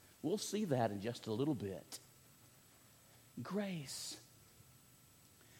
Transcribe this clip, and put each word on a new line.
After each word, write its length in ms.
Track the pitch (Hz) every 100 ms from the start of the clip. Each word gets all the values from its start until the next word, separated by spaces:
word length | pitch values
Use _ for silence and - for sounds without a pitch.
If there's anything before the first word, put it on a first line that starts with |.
| - -
We'll 160 | 147 208
see 280 | - 202 208
that 260 | 127 113
in 100 | 101
just 260 | 104 120 -
a 40 |
little 240 | 107 147 135
bit. 440 | 101 85 - - - - - - - - - - - - - - - -
Grace. 760 | 120 190 202 175 135 - - - - - - - - - - - - - - - - -